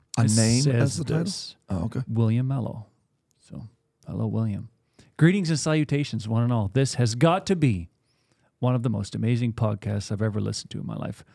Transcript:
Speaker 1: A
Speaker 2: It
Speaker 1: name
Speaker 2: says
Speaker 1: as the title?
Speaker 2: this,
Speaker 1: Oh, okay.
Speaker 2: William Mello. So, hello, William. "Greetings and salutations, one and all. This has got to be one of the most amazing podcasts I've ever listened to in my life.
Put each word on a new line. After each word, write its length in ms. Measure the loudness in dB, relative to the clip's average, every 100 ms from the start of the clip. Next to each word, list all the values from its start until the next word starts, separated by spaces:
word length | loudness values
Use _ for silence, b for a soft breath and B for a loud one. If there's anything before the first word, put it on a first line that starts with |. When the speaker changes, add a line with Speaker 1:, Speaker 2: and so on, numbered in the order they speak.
| -8 0
Speaker 1:
A 60 |
Speaker 2:
It 100 | 4
Speaker 1:
name 280 | 4 4 4
Speaker 2:
says 120 | 4
Speaker 1:
as 220 | 2 2 0
the 80 |
title? 200 | -2 -2
Speaker 2:
this, 320 | -2 -6 -12 -16 -6
Speaker 1:
Oh, 160 | -4
okay. 160 | -4 -4 -4
Speaker 2:
William 400 | 0 2 2 0
Mello. 380 | -2 -4 -8 -14 _ _ _ _ _
So, 300 | -18 -16 -16 _ _ _ -10
hello, 200 | -4 -2
William. 440 | 0 -2 -4 -8 _ _ b b 4
"Greetings 320 | 6 6 0
and 80 | 0
salutations, 680 | 0 0 2 0 -2 -4 -2
one 160 | 0
and 80 | 2
all. 180 | 0 0
This 220 | 2 0
has 200 | 2 0
got 300 | 4 2 2 0
to 60 |
be 360 | 2 2 0 -6 _ _ _ _ _ _ -4
one 140 | 0
of 80 | 0
the 60 | 0
most 260 | -2 -4
amazing 380 | -2 0 0 0
podcasts 580 | 0 -2 0 -4 -4 -4
I've 120 | -2
ever 180 | -2 -2
listened 300 | -4 -6 -10
to 100 | -10
in 60 | -8
my 100 | -8
life. 260 | -8 -10 -16